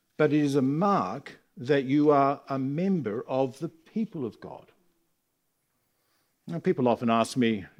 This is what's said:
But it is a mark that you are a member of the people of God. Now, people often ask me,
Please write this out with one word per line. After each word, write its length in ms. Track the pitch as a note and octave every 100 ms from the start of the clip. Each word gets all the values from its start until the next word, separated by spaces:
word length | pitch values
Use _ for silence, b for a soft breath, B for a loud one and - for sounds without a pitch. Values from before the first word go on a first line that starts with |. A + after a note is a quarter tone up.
| _ -
But 160 | D3+
it 60 | D3
is 160 | D3
a 80 | C#3
mark 800 | C3 D3 G3+ F#3+ F#2 A#2+ - - _ -
that 280 | B2 C#3+
you 260 | C3 D3 D3
are 300 | C#3+ C#3 C#3 -
a 100 | C3+
member 680 | C3 C#3+ F#3+ F#3+ A2+ G#2+ -
of 300 | C3 C3+ A#2+
the 100 | D#3+
people 560 | - _ G#3+ G#3+ E3
of 160 | A#2 -
God. 260 | - - - _ _ _ _ _ _ _ _ _ _ _ _ _ _ _ _ _ -
Now, 140 | E3+
people 280 | F#3 F3+ B2
often 220 | A2 A#2+
ask 260 | A#2 A2 -
me, 300 | A#2 A2 F#2 -